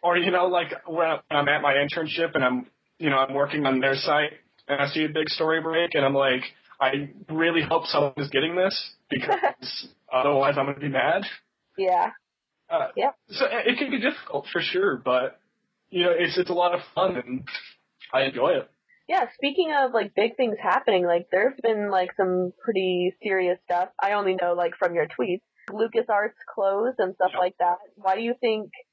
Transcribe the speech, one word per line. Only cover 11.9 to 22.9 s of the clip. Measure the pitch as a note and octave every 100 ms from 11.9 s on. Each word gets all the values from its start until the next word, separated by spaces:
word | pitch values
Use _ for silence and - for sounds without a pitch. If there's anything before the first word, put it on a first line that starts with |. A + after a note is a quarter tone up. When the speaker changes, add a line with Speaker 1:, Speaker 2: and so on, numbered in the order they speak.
| F3+ F3+ - _ _ _ _ _
Speaker 1:
Uh, | E3 - -
Speaker 2:
Yep. | C#4 - _
Speaker 1:
so | G3+ C4+
it, | A#3 A3
it | B3+
can | C#4
be | C4
difficult | A#3+ D#4 - C#3+ -
for | F3
sure, | D#3+ F3+ G3 C3
but, | B2+ B2+ C3 - _ _ _ _ _
you | F#3
know, | F3
it's, | E3+ F3 -
it's | F3+
a |
lot | F3 F3
of | F3 -
fun | - F#3 F3+
and | - C3 - - - - _ _ -
I | C3
enjoy | C3+ B2 C#3 D#3
it. | - _ _ _ _
Speaker 2:
Yeah, | F4+ B3 -
speaking | C#4 C#4 E4
of, | D4 C4
like, | A#3+ G3+ -
big | A3+ -
things | B3 G#3
happening, | G3 G3 B3+ F#3+ F3
like, | E3+ F3
there's | F#3 A#3 C4+
been, | A#3 A3 G#3
like, | G3 F3+ -
some | F#3+ F#3 F3+ -
pretty | - G3 F#3